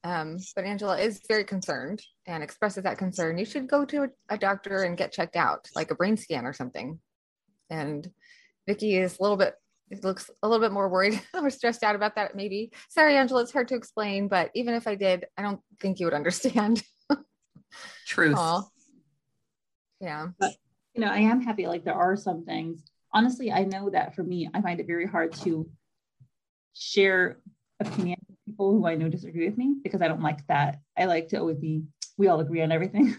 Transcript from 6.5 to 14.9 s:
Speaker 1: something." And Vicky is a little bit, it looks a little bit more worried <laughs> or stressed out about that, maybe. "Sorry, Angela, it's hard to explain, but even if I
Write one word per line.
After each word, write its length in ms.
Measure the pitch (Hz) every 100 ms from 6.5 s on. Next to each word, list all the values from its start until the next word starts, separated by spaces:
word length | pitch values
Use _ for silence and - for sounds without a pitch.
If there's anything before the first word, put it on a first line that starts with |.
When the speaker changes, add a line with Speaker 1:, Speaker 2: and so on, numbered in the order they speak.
Speaker 1:
something." 480 | 143 127 78 120 165 _ _ _ _ _ _ _
And 380 | 160 147 147 175 _ _ - _ _ -
Vicky 280 | 202 214 185
is 220 | 185 -
a 40 |
little 140 | 202 202
bit, 180 | 196 - _ _ _
it 140 | 202
looks 260 | 190 190 - -
a 40 | 214
little 160 | 226
bit 60 | 220
more 160 | 202 196
worried 320 | 185 196 214 -
<laughs> 60 |
or 160 | 370 285
stressed 320 | 262 233 233
out 140 | 214 208
about 180 | 214
that, 220 | 214 202 196
maybe. 340 | 202 196 233 - -
"Sorry, 280 | - 311 277
Angela, 260 | 254 254
it's 80 | 240
hard 140 | 285 240
to 60 |
explain, 540 | 247 - - 208 196 202
but 240 | 190 165
even 200 | - 240
if 120 | 233
I 80 | 233